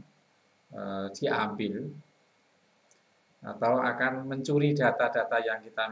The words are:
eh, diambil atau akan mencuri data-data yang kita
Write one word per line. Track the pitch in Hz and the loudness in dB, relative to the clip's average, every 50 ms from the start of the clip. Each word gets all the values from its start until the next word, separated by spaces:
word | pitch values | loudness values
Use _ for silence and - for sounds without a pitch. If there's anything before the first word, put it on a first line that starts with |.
| - _ _ _ _ _ _ _ _ _ _ _ _ - 123 | -20 _ _ _ _ _ _ _ _ _ _ _ _ -16 -12
eh, | 107 101 98 98 95 98 98 - | -10 -8 -6 -4 -4 -6 -6 -4
diambil | - 143 127 117 113 107 104 104 104 107 98 98 113 143 151 - - - _ _ _ _ _ _ _ _ _ _ _ _ _ _ _ _ _ _ _ _ _ _ _ _ _ _ _ - | -2 -2 0 0 0 0 -2 -2 -4 -4 -4 -4 -4 -6 -8 -10 -14 -18 _ _ _ _ _ _ _ _ _ _ _ _ _ _ _ _ _ _ _ _ _ _ _ _ _ _ _ -12
atau | 107 101 - 117 117 127 127 | -12 -4 0 2 4 4 4
akan | 120 120 117 - 127 131 131 131 135 | 2 0 0 0 0 0 0 -2 -4
mencuri | 135 135 135 - - 147 147 147 147 147 | -4 -4 -4 0 2 4 4 4 4 4
data-data | 147 127 117 - - 123 113 - 120 110 - 120 117 | 4 4 4 4 4 2 2 2 0 0 2 2 0
yang | 117 113 110 110 | 2 0 -2 -4
kita | 110 110 - 113 110 110 | -6 -8 -6 -4 -4 -4